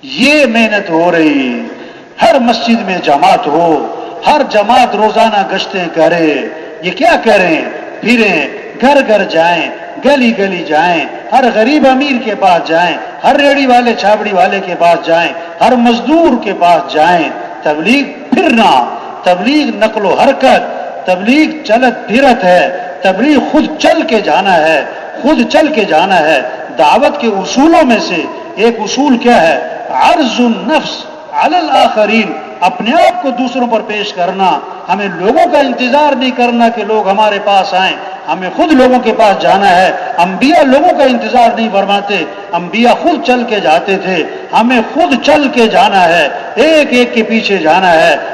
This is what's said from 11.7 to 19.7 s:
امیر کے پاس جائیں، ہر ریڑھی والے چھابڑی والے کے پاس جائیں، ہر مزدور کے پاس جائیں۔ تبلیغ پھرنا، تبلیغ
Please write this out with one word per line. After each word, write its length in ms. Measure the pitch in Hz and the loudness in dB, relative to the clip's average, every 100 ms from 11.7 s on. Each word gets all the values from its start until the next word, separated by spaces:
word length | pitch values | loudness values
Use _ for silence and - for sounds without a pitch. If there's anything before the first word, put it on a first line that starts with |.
| 302 262 | 4 4
امیر 320 | 254 285 247 | 2 0 -2
کے 100 | 220 | -4
پاس 340 | 196 196 170 156 | 0 2 2 2
جائیں، 280 | 165 175 143 - - | 0 0 -2 -8 -4
ہر 120 | 190 285 | 0 2
ریڑھی 300 | 285 277 269 | 2 2 4
والے 280 | 247 240 | 2 2
چھابڑی 380 | 226 196 214 214 | 0 2 2 2
والے 280 | 190 190 196 190 | 0 0 0 -6
کے 80 | 170 | 0
پاس 280 | 170 165 165 | 2 2 2
جائیں، 260 | 165 160 131 - - | 0 0 -6 -12 -2
ہر 120 | 214 | 2
مزدور 720 | 247 240 233 - 320 320 240 | 2 2 0 0 2 2 0
کے 80 | 208 185 | -4 0
پاس 360 | 175 165 - | 2 2 0
جائیں۔ 340 | 147 160 180 139 - - - | 0 2 2 0 -6 -12 -6
تبلیغ 720 | 160 151 170 269 233 - - | -4 -2 0 0 -2 -8 -4
پھرنا، 600 | 277 339 233 196 135 117 - - - | 0 0 2 4 2 0 -6 -12 -6
تبلیغ 540 | - 180 214 302 254 | -2 0 0 0 -2